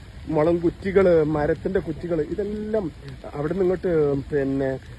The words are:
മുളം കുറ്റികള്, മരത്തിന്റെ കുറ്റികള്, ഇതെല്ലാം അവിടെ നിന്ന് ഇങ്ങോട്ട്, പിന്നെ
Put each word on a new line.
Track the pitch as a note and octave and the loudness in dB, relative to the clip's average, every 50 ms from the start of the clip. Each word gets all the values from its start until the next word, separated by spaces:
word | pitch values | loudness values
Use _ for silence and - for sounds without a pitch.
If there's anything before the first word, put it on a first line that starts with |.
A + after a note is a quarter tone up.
| - - - - - - | -12 -16 -16 -14 -8 -2
മുളം | D#3 D3+ D3+ E3+ E3+ F3 | 0 2 4 4 2 2
കുറ്റികള്, | E3 E3 - - - G3 F3 G3 F#3+ F3+ E3+ D#3+ D3+ | 2 0 -2 0 -4 2 4 6 6 8 6 6 6
മരത്തിന്റെ | D3 D#3 D3+ D3 D#3 D#3+ - - F#3+ F#3+ G3 | 4 2 0 2 0 0 0 -2 -2 -2 -2
കുറ്റികള്, | D3 E3+ D3+ - - E3+ E3+ D#3+ D3+ | -2 -2 -6 -6 -6 -4 -2 -2 -2
ഇതെല്ലാം | D#3+ E3+ G#3 G3 G#3 G#3+ G#3+ G#3+ G#3+ A3 A3 G3 D3 - - - C#3 C3 B2+ - - - | -2 -4 -4 -4 -4 -4 -6 -6 -2 -2 -2 -2 -4 -8 -10 -14 -14 -14 -14 -14 -12 -8
അവിടെ | D3 C#3+ D#3 E3+ | -6 -4 -4 -2
നിന്ന് | G3 F#3 | 0 2
ഇങ്ങോട്ട്, | F3+ F#3 F3 - F#3 E3+ D#3 D3 C#3+ C#3+ C#3 C3 - | 2 0 0 0 0 2 4 4 4 2 0 -2 -2
പിന്നെ | D3+ C#3 C#3 C3+ C3+ C3+ C#3 C3+ C3+ C3 - - - | 0 0 0 0 0 0 0 0 -2 -4 -8 -12 -16